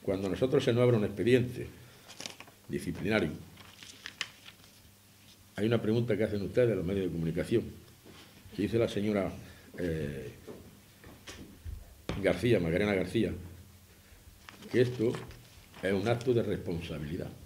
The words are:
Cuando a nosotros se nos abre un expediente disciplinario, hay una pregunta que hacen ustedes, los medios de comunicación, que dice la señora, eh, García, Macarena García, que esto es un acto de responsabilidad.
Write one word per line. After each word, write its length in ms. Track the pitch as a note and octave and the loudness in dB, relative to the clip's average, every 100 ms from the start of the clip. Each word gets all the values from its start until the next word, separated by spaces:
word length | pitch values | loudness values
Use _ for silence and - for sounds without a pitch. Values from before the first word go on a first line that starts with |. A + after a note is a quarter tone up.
Cuando 260 | - F#2+ G2 | -2 -2 0
a 20 | |
nosotros 340 | F2+ C3 C#3+ | 0 2 2
se 80 | B2+ | 4
nos 120 | A#2 | 4
abre 120 | B2 A#2+ | 6 6
un 80 | |
expediente 640 | G2+ - F#2+ B2 A#2+ - - - - - - - - - - - - | 2 0 4 4 4 -4 -10 -12 -20 -20 -20 -14 -14 -14 -20 -20 -8
disciplinario, 640 | - - E2 F#2+ A2 E2+ D#2 - - - - - - - - - - - - - - - - - - - - - - | -6 -4 -4 0 2 2 -4 -14 -20 -20 -20 -20 -16 -18 -12 -12 -12 -20 -20 -20 -20 -20 -20 -20 -20 -20 -20 -16 -2
hay 80 | G#2 | 2
una 140 | A#2 | 2
pregunta 340 | A2 A2+ A#2+ G2+ | 2 0 2 0
que 80 | |
hacen 180 | G#2 G2+ | 0 0
ustedes, 340 | F#2+ - B2 G2 | -2 2 4 2
los 80 | E2+ | 0
medios 220 | G2 F#2 | 0 -2
de 40 | |
comunicación, 520 | E2 E2 E2 D#2+ A#2 G2 - - - - - - - - - | -2 -2 -2 0 0 0 -12 -20 -20 -20 -20 -20 -20 -16 -4
que 60 | |
dice 160 | G2+ A2+ | 0 2
la 100 | A2+ | 2
señora, 420 | - G2+ G#2 F#2 F2+ - - - - | 0 0 0 0 -4 -14 -20 -18 -6
eh, 540 | F2 D#2+ D2 C#2+ B1 - - - - - - - - - - - - - - - - - - - | -4 -2 -4 -6 -10 -14 -16 -18 -18 -20 -20 -20 -20 -20 -18 -16 -16 -14 -12 -12 -14 -20 -6 0
García, 380 | F#2+ E2+ A#2+ A2 | 2 4 4 4
Macarena 340 | E2+ F2 G#2 | 4 2 4
García, 380 | G2 F#2 A2+ F#2+ F2 - - - - - - - - - - - - - | 2 2 2 0 -2 -10 -16 -20 -20 -20 -20 -20 -20 -20 -20 -20 -18 0
que 100 | A2 | 4
esto 300 | B2 B2 A2+ - - - - - - - | 4 4 0 0 -8 -16 -20 -20 -20 -4
es 120 | F#2 | 0
un 140 | G2 G#2 | 2 2
acto 260 | A#2+ B2 | 0 2
de 100 | A#2+ | 2
responsabilidad. 840 | G2+ F#2 - E2+ E2+ D#2+ D2 F2 - - | 2 -2 -2 -6 -6 -6 -6 -6 -6 -10